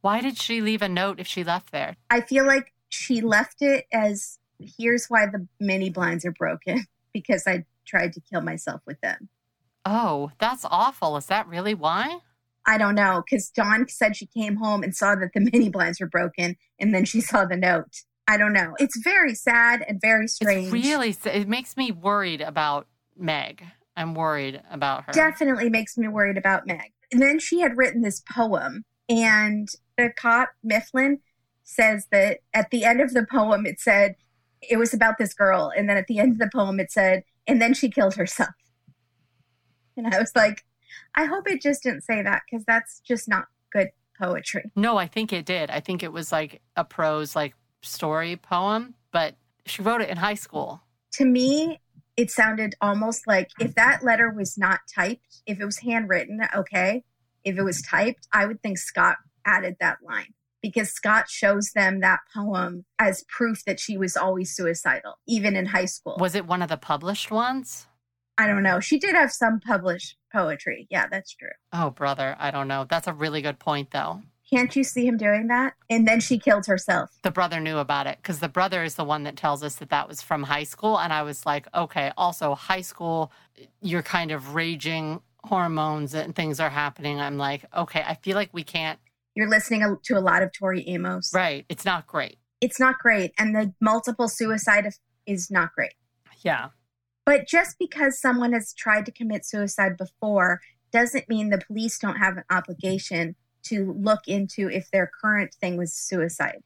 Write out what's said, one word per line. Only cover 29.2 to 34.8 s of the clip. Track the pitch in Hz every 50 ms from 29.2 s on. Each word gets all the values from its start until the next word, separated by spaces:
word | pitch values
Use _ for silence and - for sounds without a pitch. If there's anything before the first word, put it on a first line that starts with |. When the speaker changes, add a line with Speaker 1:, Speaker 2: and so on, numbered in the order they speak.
| 226 226 214 214 214 208 208 214 208 202 - _ _ _ _
Speaker 2:
the | - 240 233
cop, | 233 - - 240 233 240 254 247 - _ -
Mifflin, | 220 214 214 220 - - 262 262 277 285 277 _ _ _ _ _ _ _ _
says | _ - - - 226 220 214 208 - _
that | - 202 190 208 - - _ _
at | - 220 208 -
the | - 240 226
end | 233 240 247
of | 285 254
the | 247 247 226 -
poem, | 254 269 214 214 214 202 214
it | 170 - -
said, | - 240 202 202 202 202 190 _ _ _ _ _ _ _ _ _ - -
it | 240
was | 220